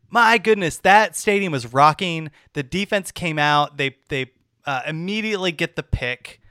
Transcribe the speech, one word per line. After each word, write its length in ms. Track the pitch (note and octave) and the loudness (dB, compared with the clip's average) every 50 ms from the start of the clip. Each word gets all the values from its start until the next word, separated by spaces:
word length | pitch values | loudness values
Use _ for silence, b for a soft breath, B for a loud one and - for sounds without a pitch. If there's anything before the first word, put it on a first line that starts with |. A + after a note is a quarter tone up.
| b _ | b _
my 280 | - A#3+ A#3 A3 A#3 A3+ | 0 2 4 4 4 2
goodness, 400 | E3 G#3+ A3 G3+ F#3+ D#3 - - | 2 2 0 2 0 -2 -4 0
that 400 | - F#3 G3 G#3+ G#3+ - - - | 4 6 6 6 6 2 -2 -4
stadium 340 | - G#3+ G3 G3+ G3 F3+ | -2 0 0 0 0 -2
was 220 | D3+ C3 A#2 A#2 B2 | -4 -6 -6 -2 2
rocking. 560 | C3+ C#3+ D#3 D3 - G3 F3 E3 D#3+ D#3 D3 b b b b b | 4 4 4 4 2 -2 -6 -6 -6 -8 -10 b b b b b
The 80 | D3+ C3+ | -10 -8
defense 480 | B2 - F#3 G3+ - G#3+ G3+ F3 - | -6 -4 -4 -4 -2 -2 -4 -4 -6
came 280 | - - F3+ E3+ D#3 D3+ | -10 -8 -6 -4 -2 0
out. 380 | D3 D3 D3 D3 D3 C#3 C#3+ C#3 | 2 4 4 2 2 0 -2 -4
They, 200 | C#3 C#3 C3 _ _ - | -4 -4 -6 _ _ -8
they, 240 | D3 C3+ C3 B2+ _ _ _ _ _ _ _ | -6 -6 -6 -8 _ _ _ _ _ _ _
uh, 200 | D3 C#3 B2+ B2 D3 | -6 -6 -6 -6 -6
immediately 640 | D#3+ D#3+ E3+ F#3+ G#3 A3 G#3+ A3 G#3+ F#3 F#3 F#3 | -8 -6 -6 -6 -6 -4 -4 -4 -4 -4 -2 -4
get 240 | D#3+ C#3 E3+ E3 _ | -4 -4 -4 -6 _
the 80 | - C#3+ | -8 -8
pick, 560 | _ - - - B2 B2 - - - - _ b b | _ -4 -4 -4 -4 -6 -8 -12 -18 -20 _ b b